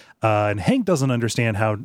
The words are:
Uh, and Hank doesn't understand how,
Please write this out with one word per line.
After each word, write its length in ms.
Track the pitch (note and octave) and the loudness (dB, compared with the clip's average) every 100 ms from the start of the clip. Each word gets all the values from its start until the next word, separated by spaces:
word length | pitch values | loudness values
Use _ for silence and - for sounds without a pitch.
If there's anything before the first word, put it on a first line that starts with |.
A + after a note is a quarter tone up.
| - _ | -20 _
Uh, 260 | A2 G#2+ G#2 | 0 2 0
and 100 | G2+ | 0
Hank 240 | F2+ C4 | 0 0
doesn't 260 | F#3+ D#3+ C3+ | 2 0 0
understand 440 | A#2+ A2+ - A#2 G2+ | 0 0 0 -2 0
how, 200 | A2 G#2 | -2 -2